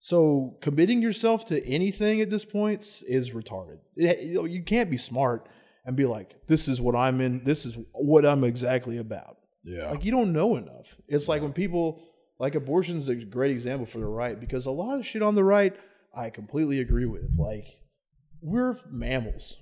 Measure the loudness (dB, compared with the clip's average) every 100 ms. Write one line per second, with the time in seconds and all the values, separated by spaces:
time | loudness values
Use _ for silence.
0 | 0 4 6 4 0 -6 -2 2 4 4
1 | 2 2 2 2 0 -4 -2 0 0 0
2 | 0 2 0 -2 -4 -2 0 -2 -6 -10
3 | -2 -2 -2 -8 -10 -12 -12 -18 _ 0
4 | 2 2 -2 -4 -4 -6 -2 0 0 -2
5 | -2 0 0 0 -6 -20 _ _ -6 0
6 | 0 0 -8 -8 0 2 2 0 2 2
7 | 2 2 0 0 0 0 -2 -10 -12 -4
8 | 4 6 6 4 2 0 0 -2 -2 -8
9 | -8 -10 -12 -20 _ _ -12 -8 -6 -4
10 | 0 2 2 2 2 2 -4 -16 -20 -20
11 | -2 0 0 -2 -2 -2 -2 0 -2 -4
12 | -14 _ _ -6 -2 -2 0 0 0 -2
13 | -2 -4 -4 0 0 0 -4 -6 -6 -6
14 | -4 -2 -4 -6 -6 -6 -4 -4 -4 -4
15 | -4 0 2 4 6 6 4 0 -18 _
16 | _ -10 -10 -10 -6 -2 0 0 2 2
17 | 2 -2 -2 0 0 -4 -10 -20 _ _
18 | _ _ _ -14 -4 0 0 -2 -8 -8
19 | -2 -2 -2 -6 -10 -14